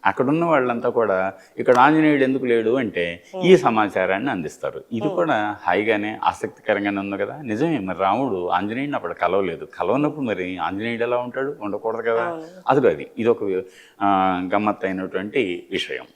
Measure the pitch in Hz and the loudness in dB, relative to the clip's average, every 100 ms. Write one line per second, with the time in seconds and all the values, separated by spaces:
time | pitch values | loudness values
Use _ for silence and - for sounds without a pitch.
0 | 101 101 131 156 170 151 127 120 120 117 | -2 0 0 2 4 2 2 0 0 0
1 | 107 95 95 95 - - 123 123 135 156 | 2 0 -2 -6 -18 -4 4 8 8 8
2 | 156 147 131 135 131 117 110 127 117 90 | 4 4 2 2 2 2 2 0 0 -2
3 | 85 85 - 190 180 185 131 110 104 95 | -4 -6 -12 0 6 6 6 2 2 2
4 | 92 95 135 104 76 - 69 - - - | 0 0 -2 -4 -6 -6 -8 -8 -8 -4
5 | 202 180 170 120 104 101 - 90 107 107 | -2 -2 0 0 -2 -4 0 0 2 0
6 | 104 110 - - 104 - - 101 101 101 | 0 -4 -4 -4 -10 -8 -2 0 0 -4
7 | 98 98 101 135 139 107 165 147 95 87 | -4 -4 -6 -6 -6 -2 0 -2 -4 0
8 | 95 107 135 95 90 90 101 117 143 135 | 2 2 0 -2 0 -2 -2 -4 -4 -6
9 | 87 85 87 95 95 80 76 - 87 123 | -6 -2 0 2 0 -4 -12 -6 0 0
10 | 147 151 127 95 90 90 80 98 113 117 | 0 -2 -4 -4 -6 -6 -6 -4 -6 -4
11 | 117 120 123 120 135 147 107 101 113 113 | -2 -2 -4 -6 -6 -6 -8 -6 -4 -4
12 | 117 113 117 165 160 - - 131 120 78 | 0 0 -2 -6 -12 -12 0 4 4 2
13 | 69 - 113 117 104 92 92 - - _ | -6 -2 0 2 0 -4 -4 -16 -20 _
14 | 101 98 95 90 92 104 107 101 95 95 | 0 2 2 0 0 0 0 -2 -4 -4
15 | 95 95 101 117 101 87 - 101 - 64 | -4 -6 -4 -2 -2 -4 -6 -6 -6 -8
16 | 64 | -12